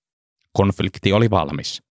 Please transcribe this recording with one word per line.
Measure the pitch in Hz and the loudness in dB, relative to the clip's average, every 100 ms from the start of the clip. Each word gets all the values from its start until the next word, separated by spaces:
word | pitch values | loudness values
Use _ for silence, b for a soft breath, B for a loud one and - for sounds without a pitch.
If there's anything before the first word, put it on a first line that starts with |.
| _ _ _ _ _ | _ _ _ _ _
Konflikti | - 98 - 95 - 98 | 0 0 2 -4 -2 0
oli | 101 113 | 2 2
valmis. | 98 73 73 - - _ | 0 -2 -6 -8 -12 _